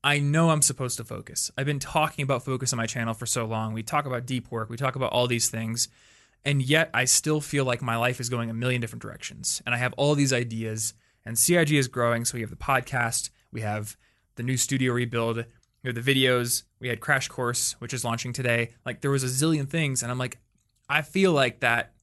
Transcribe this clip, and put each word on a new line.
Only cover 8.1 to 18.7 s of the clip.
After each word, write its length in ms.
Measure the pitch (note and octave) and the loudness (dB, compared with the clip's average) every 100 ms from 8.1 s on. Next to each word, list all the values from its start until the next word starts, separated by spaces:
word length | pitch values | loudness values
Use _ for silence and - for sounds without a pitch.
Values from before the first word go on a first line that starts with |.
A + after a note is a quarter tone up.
| B2 | 0
is 100 | A#2 | -2
going 200 | A#2+ A#2 | -2 -4
a 40 | |
million 260 | A2+ B2+ B2 | -2 0 0
different 200 | A2+ A#2 | -2 -8
directions. 600 | A2 - - - - - - | -12 -12 -14 -8 -6 -4 -2
And 100 | A#2+ | -2
I 20 | |
have 160 | B2 | 0
all 220 | - C#3+ D3 | 2 2 4
these 160 | C3+ | 4
ideas. 640 | B2+ A#2+ A2+ A2+ A2 G#2+ - _ _ A2 | 2 0 -4 -4 -4 -6 -8 _ _ -4
And 120 | A#2 | 2
C 200 | - F3 | 4 4
I 80 | D3+ | 4
G 120 | D3+ | 4
is 100 | B2+ | 2
growing. 340 | B2 A#2+ A#2 | 0 0 2
So 120 | A#2 B2 | -2 -4
we 60 | |
have 80 | A2+ | -6
the 60 | - | -6
podcast. 760 | - C3 - C3 A#2 - - _ _ | 0 0 0 -2 0 -2 -6 _ _
We 100 | A2 | -6
have 360 | G#2+ G#2+ G#2 - _ _ _ - | -4 -4 -6 -12 _ _ _ -8
the 80 | |
new 120 | B2 C3 | -2 0
studio 380 | - C3+ B2+ | 0 2 2
rebuild. 520 | A#2+ A#2+ A#2 A#2 A#2 A#2 _ _ _ | 0 0 0 0 -2 -6 _ _ _
We 100 | C3 | -8
have 80 | A#2 | -2
the 140 | B2 C3+ | 2 4
videos. 480 | C3 B2+ A#2+ - - - | 4 4 2 -2 -6 -10
We 80 | B2 | -6
had 140 | A2 | -4
Crash 260 | - C3+ - | 0 0 0
Course, 460 | - A#2+ A#2+ - - | -4 -4 -2 -4 -6
which 140 | A#2+ | -8
is 120 | B2+ A#2+ | -6 -4
launching 260 | A#2 B2+ | -4 -4
today. 420 | A#2+ B2 A#2 A#2+ | -2 0 2 0